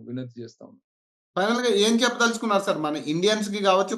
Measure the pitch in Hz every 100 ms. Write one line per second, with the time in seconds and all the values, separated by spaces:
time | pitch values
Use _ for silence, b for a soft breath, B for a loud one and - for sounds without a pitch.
0 | 113 127 123 120 113 - - - _ _
1 | _ _ _ 180 202 240 247 202 214 233
2 | 247 240 233 226 220 202 202 156 151 151
3 | 135 160 202 220 202 202 196 190 196